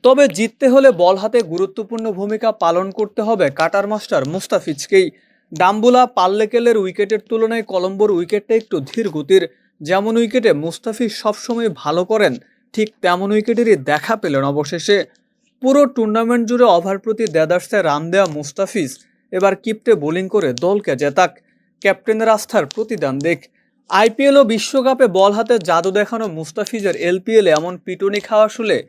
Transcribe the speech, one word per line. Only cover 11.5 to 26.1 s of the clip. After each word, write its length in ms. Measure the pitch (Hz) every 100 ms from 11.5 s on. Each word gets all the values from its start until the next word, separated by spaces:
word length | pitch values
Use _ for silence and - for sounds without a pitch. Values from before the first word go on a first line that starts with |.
| 233 226 156
ভালো 200 | 147 170
করেন, 280 | 180 220 185 120 _ _ _
ঠিক 140 | - 214 _
তেমন 280 | 185 180 196
উইকেটেরই 460 | 214 214 233 226 180 131
দেখা 280 | 151 - 220
পেলেন 280 | 175 139
অবশেষে। 540 | 139 143 143 170 - 202 - _ _ _ _ _
পুরো 200 | 254 277 277
টুর্নামেন্ট 500 | 285 220 220 233 240 226
জুড়ে 200 | 240 240 175
ওভার 200 | 190 196
প্রতি 260 | 220 220 220 160
দেদারসে 420 | 156 175 175 208
রান 200 | 165 147 165
দেওয়া 180 | 190 185 151
মুস্তাফিজ 540 | 143 - 190 214 135 - _ _ _
এবার 220 | 185 196 190
কিপ্টে 360 | 226 214 -
বোলিং 300 | 190 147 170 190
করে 220 | 208 156 123 175
দলকে 260 | 202 208 127
জেতাক, 360 | 143 139 180 _ _ _ _ _
ক্যাপ্টেনের 460 | 196 190 - 220 226 220
আস্থার 280 | - 214 135
প্রতিদান 400 | - - 214 143 135
দেখ। 200 | 156 165 _ _ _ _ -
আইপিএল 460 | 190 226 226 277 277
ও 20 |
বিশ্বকাপে 600 | 240 220 - 269 254 262 247 180
বল 160 | 196
হাতে 220 | 208 220 233 170
জাদু 220 | 165 185
দেখানো 360 | 190 208